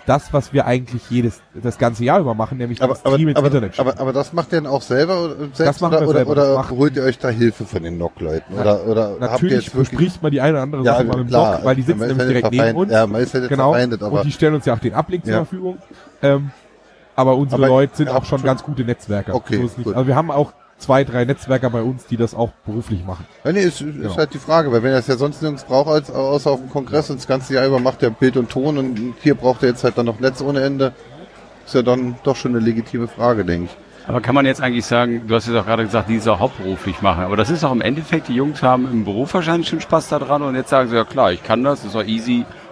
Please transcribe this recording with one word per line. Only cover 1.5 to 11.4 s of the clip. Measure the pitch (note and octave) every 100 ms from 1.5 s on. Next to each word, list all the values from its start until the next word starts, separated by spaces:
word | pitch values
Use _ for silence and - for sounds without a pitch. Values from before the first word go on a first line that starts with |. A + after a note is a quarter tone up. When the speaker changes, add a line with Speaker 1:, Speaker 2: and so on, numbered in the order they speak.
Speaker 1:
das | - A#2+ A2+
ganze | A#2+ A2+
Jahr | A#2+ F3+
über | D3
machen, | A2 A2 C3
nämlich | A#2+ A#2+
Speaker 2:
Aber, | B2+ B2+
Speaker 1:
den |
Stream | - C3+ D#3+
Speaker 2:
aber, |
Speaker 1:
ins | D3
Speaker 2:
aber, | C#3+
Speaker 1:
Internet | C#3 G#2 -
schicken. | C3
Speaker 2:
aber, | -
aber | C3
das | C3 C#3
macht | E3+ E3
ihr | E3+
dann | D3
auch | C3+
selber, | - B2 D#3+ F#3 E3+
äh, | C#3+ D3
selbst | C3+
Speaker 1:
Das | D#3 C#3+
machen | F3
Speaker 2:
oder, | D#3+
Speaker 1:
wir | D3+
Speaker 2:
oder, | D3
Speaker 1:
selber. | B2
Speaker 2:
oder | C#3+ C#3+
Speaker 1:
Das | C3+
machen | C3 B2+
Speaker 2:
holt | D3 C#3
ihr |
euch | C3 B2
da | C3+
Hilfe | A2 A#2+ - G#2+
von | F#2+
den | E2+ E2+
nock-Leuten? | E2+ - E2 D#2 - G2
Speaker 1:
Na-, |
Speaker 2:
Oder, | G#2 G2+ G2
oder | A2 G#2+
habt | G2
ihr |
Speaker 1:
natürlich | B2 B2 F3 C3 -
Speaker 2:
jetzt | C3
wirklich | C3+
Speaker 1:
bespricht | B2 F3 F3
man | D#3
die | C#3+
eine | C#3+
oder | D#3
andere | C3+ D3+
Speaker 2:
Ja, | B2+
Speaker 1:
Sache | A#2+
mal | A#2+ B2
mit | A#2+
dem |
Speaker 2:
klar. | A#2+